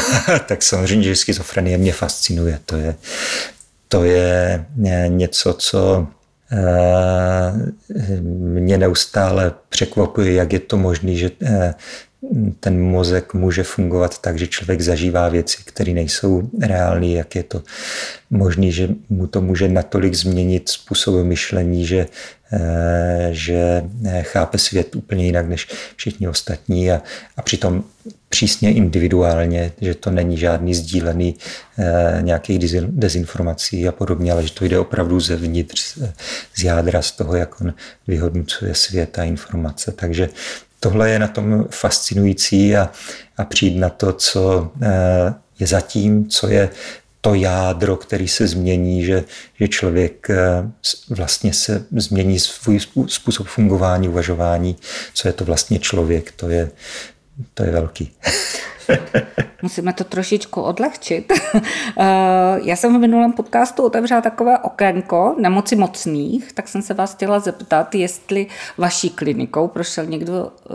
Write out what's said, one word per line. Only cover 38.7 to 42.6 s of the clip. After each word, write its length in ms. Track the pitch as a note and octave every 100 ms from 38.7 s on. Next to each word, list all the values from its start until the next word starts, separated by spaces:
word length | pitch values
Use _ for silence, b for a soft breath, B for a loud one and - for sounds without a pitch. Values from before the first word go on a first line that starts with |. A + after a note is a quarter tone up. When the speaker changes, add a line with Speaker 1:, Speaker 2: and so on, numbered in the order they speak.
Speaker 1:
svět 440 | - - F#2 D#2+ -
a 60 |
informace. 680 | E2+ D#2 - E2+ D#2+ - -
Takže 360 | - F2 E2 F2+ B B B B _
tohle 300 | A2 G#2+ A2
je 80 | A2
na 80 | G#2+
tom 380 | A2+ G#2 G#2+ A2
fascinující 1080 | - - - - G2 G2+ F#2+ - G2